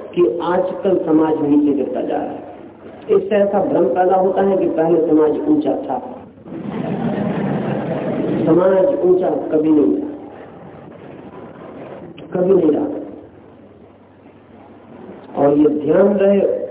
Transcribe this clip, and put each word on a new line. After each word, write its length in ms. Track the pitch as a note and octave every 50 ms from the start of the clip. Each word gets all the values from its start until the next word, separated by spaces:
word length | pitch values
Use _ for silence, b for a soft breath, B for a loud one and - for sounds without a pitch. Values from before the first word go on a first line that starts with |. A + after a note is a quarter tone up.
| - - -
कि 260 | F3 F3 D#3+ - E3+
आजकल 560 | E3+ F3 F3+ F#3 F#3 - - - - G3 F3+ E3 E3+
समाज 340 | D#3+ D#3 D#3 D#3 D#3 D#3 D3
नीचे 320 | D3 C#3+ D3 D3 D3 C#3+
गिरता 280 | C3 - - - - A2+
जा 160 | - - -
रहा 80 | - -
है। 300 | - - - - - - - - - - - - - - - - -
इससे 260 | G3 G3 - - G#3+
ऐसा 280 | G3+ G3+ G3+ G3+ G3 F3+
भ्रम 200 | - - E3+ F3+
पैदा 320 | - F3 F3+ F#3 F3+ F#3
होता 260 | F#3 F#3 G3 F#3 F#3+
है 140 | G3 G3 F#3+
कि 120 | F#3 F3 E3+
पहले 400 | E3 E3 D#3+ E3 E3+ D#3+ D#3+ D#3+
समाज 400 | D3+ D#3 D3+ D3 C#3 - - D3+
ऊंचा 240 | D3+ D3 - -
था। 440 | C#3 - - - C3 B2 - - A#2+ - - - - - - - - - - - - - - - - - - - G3+ - - - - - - - - - - - - - - - - - - - - - - - - - D#3+
समाज 540 | D#3 D#3+ F3 F#3 F#3+ F#3+ F#3+ - - - -
ऊंचा 300 | F3 F#3 F3+ F3 F3 E3
कभी 400 | D#3 D3 - - D#3+ D#3 D#3 D#3+
नहीं 300 | D#3 D3 C3+ - - -
था, 60 | - - - - - - - - - - - - - - - - - - - - - - - - - - - - - - - - - - - - - - - - - - - - - -
कभी 220 | - - F3+ F#3+ G3
नहीं 160 | E3+ D#3+ D3+
रहा। 160 | D3 - - - - - - - - - - - - - - - - - - - - - - - - - - - - - - - - - - - - - - - - - - - - - - - - - - - - C3
और 160 | C#3+ C#3+ D3 D3
ये 100 | D3+ C#3+
ध्यान 460 | D3 - - D3+ E3 F#3+ G3+ G#3 G#3
रहे, 500 | G3 G3 G3 G3+ G3 F3 D3+ - - - -